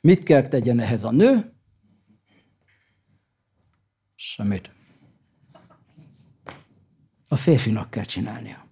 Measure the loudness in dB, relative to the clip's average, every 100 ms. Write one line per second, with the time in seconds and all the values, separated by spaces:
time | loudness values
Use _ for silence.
0 | 6 4 4 2 4 -2 0 -2 -2 -4
1 | -2 2 4 2 -2 _ _ _ _ _
2 | _ _ _ _ _ _ _ _ _ _
3 | _ _ _ _ _ _ _ _ _ _
4 | _ _ -14 -6 -4 -6 -8 _ _ _
5 | _ _ _ _ _ -20 _ _ _ -20
6 | -20 _ _ _ -20 -20 _ _ _ _
7 | _ _ _ -2 2 2 2 -4 -6 -10
8 | -10 -8 -10 -10 -16 -20 -20